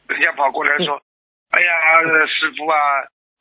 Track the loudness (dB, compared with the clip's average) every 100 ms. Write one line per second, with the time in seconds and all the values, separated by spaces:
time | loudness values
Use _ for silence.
0 | -10 -4 -2 0 -2 0 -2 0 -2 -6
1 | _ _ _ _ _ 0 0 0 2 2
2 | 4 2 0 -2 -4 -4 -2 0 0 -2
3 | -6 _ _ _